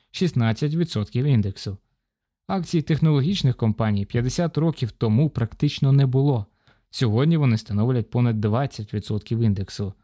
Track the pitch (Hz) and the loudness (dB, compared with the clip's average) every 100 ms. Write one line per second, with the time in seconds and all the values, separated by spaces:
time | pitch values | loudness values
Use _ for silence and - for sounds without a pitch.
0 | _ - 180 131 113 113 151 160 170 - | _ -4 -2 0 0 0 -2 -2 -2 -4
1 | 101 120 143 127 98 98 - 95 _ _ | -4 -2 2 2 0 -4 -10 -12 _ _
2 | _ _ _ _ - 196 160 170 143 147 | _ _ _ _ -6 -6 -2 -2 0 2
3 | 156 147 139 196 135 120 113 104 110 101 | 2 2 0 0 0 0 0 0 0 0
4 | 101 123 123 - 170 151 160 - 113 - | -2 -2 -2 -2 -2 0 -2 -2 -6 -2
5 | 113 110 151 - 113 - 147 - 139 139 | 0 2 2 0 -6 -2 -4 0 2 4
6 | 135 131 143 123 101 _ _ _ _ - | 4 2 2 0 -4 _ _ _ _ -4
7 | 120 107 151 165 139 110 - 101 113 127 | 0 2 2 2 2 2 0 -2 0 0
8 | 107 127 120 110 104 113 139 - 107 107 | -2 0 0 0 0 0 -2 -6 -8 -8
9 | - 107 - 113 117 98 95 - 101 - | -4 -6 -4 0 2 0 -4 -6 -8 -10